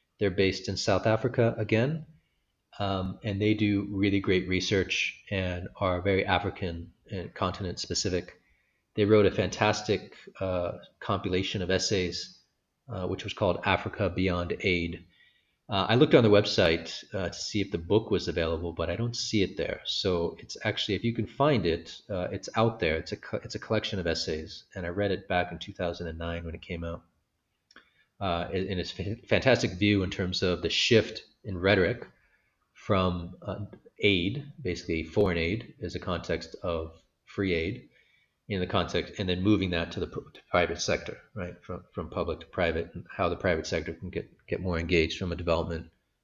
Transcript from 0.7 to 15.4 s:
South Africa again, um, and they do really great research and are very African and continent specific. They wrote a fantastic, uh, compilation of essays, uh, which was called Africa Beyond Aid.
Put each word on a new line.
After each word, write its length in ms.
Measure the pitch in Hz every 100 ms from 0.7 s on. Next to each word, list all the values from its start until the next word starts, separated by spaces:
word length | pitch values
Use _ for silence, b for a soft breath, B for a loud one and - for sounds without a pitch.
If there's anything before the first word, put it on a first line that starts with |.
| 95
South 320 | - 95 110
Africa 440 | 110 123 - 117 113
again, 480 | 107 110 131 160 - - _ _ _ _ _ -
um, 400 | 101 95 95 92
and 180 | 110 98
they 120 | 107
do 340 | 104 104 101 101
really 300 | 101 101 98
great 260 | 98 92 90
research 760 | 92 - 98 90 - - - -
and 340 | 98 92 87 92 -
are 200 | 95 90
very 240 | 98 95
African 680 | 98 90 95 - 90 82 85 _ -
and 240 | 98 82
continent 460 | - 92 - 92 87
specific. 600 | - 87 95 90 - - _ _ _ _ _
They 100 | -
wrote 220 | 104 107 98
a 60 |
fantastic, 800 | - 92 - 107 104 - 95 - - - -
uh, 340 | 95 90 87 - - -
compilation 600 | - 95 95 92 95 104
of 120 | 90
essays, 680 | 92 - 98 87 85 - - _ _ _ _ -
uh, 200 | 98 92
which 160 | 95
was 100 | 104
called 240 | - 98 87
Africa 460 | 101 92 104 - 95
Beyond 420 | 90 92 87 85 -
Aid. 460 | 98 87 85 82 - b b b